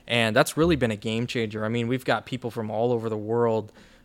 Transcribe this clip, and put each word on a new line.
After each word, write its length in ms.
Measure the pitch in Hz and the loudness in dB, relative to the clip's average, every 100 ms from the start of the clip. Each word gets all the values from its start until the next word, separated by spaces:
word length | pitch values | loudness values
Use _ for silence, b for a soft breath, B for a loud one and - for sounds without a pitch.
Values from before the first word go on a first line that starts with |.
| - | -2
And 300 | 117 113 113 | 2 4 4
that's 200 | 147 - | 2 4
really 200 | 165 151 | 2 4
been 160 | 120 | 2
a 40 | 104 | -2
game 300 | 113 113 120 | -2 -2 -2
changer. 380 | 127 110 107 | -2 -4 -4
I 40 | 107 | -2
mean, 200 | 117 117 | -2 0
we've 160 | 127 | -2
got 220 | 135 113 - | 0 -2 -2
people 260 | 127 120 | -8 -6
from 180 | 117 107 | -6 -4
all 220 | 107 120 | 0 0
over 160 | 120 113 | 0 -2
the 80 | 107 | -4
world, 540 | 107 117 117 110 104 B B B | -2 2 2 2 -2 B B B